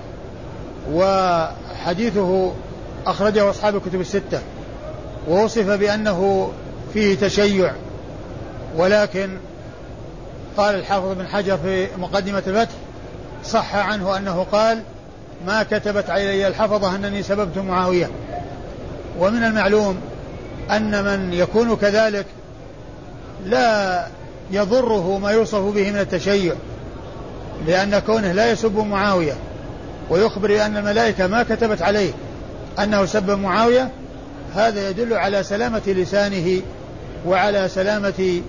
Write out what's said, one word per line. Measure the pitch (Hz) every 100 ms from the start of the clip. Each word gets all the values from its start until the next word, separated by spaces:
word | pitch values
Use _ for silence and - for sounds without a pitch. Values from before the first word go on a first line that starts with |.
| - - - - - - - - -
وحديثه | 160 190 190 185 170 160 - - - 170 180 233 202 180 190 185 - - - - - 165
أخرجه | 160 208 208 202
أصحاب | 202 208 202
الكتب | 190 185
الستة، | 175 202 - 139 - - - - - - - - -
ووصف | - 220 233 196
بأنه | 202 202 214 214 175 196 190 190 - - - -
فيه | 214 208 190
تشيع، | 202 202 208 196 170 120 - - - - - - - - - 160
ولكن | 185 208 208 185 196 190 - - - - - - - - - - - -
قال | 202 196
الحافظ | - 196 190 190
بن | 180
حجر | 202 190 180
في | 185 190 190 190
مقدمة | 175 196 196 196 185
الفتح: | 208 226 - - - - - - - -
"صح | 226 - 202
عنه | 190 214 185 190
أنه | 196 170 185
قال: | 208 226 226 - - - - - - 175
'ما | 220
كتبت | 202 214 208 202 190
علي | 180 196 196 196
الحفظة | 170 214 208 196 196
أنني | 202 202
سببت | 190 202 190 185
معاوية.'" | 190 185 180 180 147 - - - - - - - - - - -
ومن | 190 233
المعلوم | 226 214 196 214 202 185 - - - - - - -
أن | 214 214 208
من | 202 196 185
يكون | 175 175 214 233 214
كذلك | 208 214 220 202 - - - - - - - - - - - - 185
لا | 254 240 208 190 180 165 - - - -
يضره | 190 196 254 233 208 175 196
ما | 202
يوصف | 220 214 208
به | 202 208 196
من | 208
التشيع، | 190 180 190 202 175 - - - - - - - - - - - 156
لأن | 185 202 202
كونه | - 220 196
لا | 185 233
يسب | 220 226 202
معاوية | 214 196 202 185 151 127 - - - - - - -
ويخبر | 170 220 208 202 214 214
أن | 208
الملائكة | 208 208 226 190 185
ما | 233
كتبت | 233 214 226 185
عليه | 175 208 180 - - - - - - -
أنه | 208 208 190
سب | 214 190
معاوية، | 196 196 196 233 254 254 - - - - - - 180
هذا | 226 202 196
يدل | 185 233
على | 208 196 202
سلامة | 185 202 240 220 202
لسانه | 190 180 202 202 190 170 185 - - - - - - 175
وعلى | 185 202 202 185
سلامة | 185 196 208 202 180 185 175